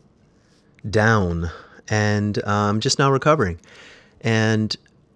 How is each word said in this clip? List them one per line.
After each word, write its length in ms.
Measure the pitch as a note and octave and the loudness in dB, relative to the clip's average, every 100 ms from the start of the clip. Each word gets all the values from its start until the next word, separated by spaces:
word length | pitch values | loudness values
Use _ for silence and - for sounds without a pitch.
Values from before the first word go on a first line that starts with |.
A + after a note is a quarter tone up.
| _ _ _ _ _ _ _ _ A2 | _ _ _ _ _ _ _ _ -4
down 640 | G#2 G#2+ A2+ F2+ E2+ E2+ - - - - | 2 4 4 2 -2 -6 -10 -20 -16 -4
and, 500 | G#2+ G#2 G#2 G#2 G#2 | 0 2 0 -2 -4
uh, 40 | - | -2
I'm 320 | G#2 G#2 G#2+ | 0 0 0
just 220 | C3 - | -2 0
now 100 | C#3 | 0
recovering. 480 | C3+ D#3 D#3 G2 E2 _ - - - _ _ | 2 2 2 0 -4 _ -20 -20 -20 _ _
And 560 | A2+ A2 A2 A2 G#2+ - _ _ _ | -2 0 2 0 -2 -6 _ _ _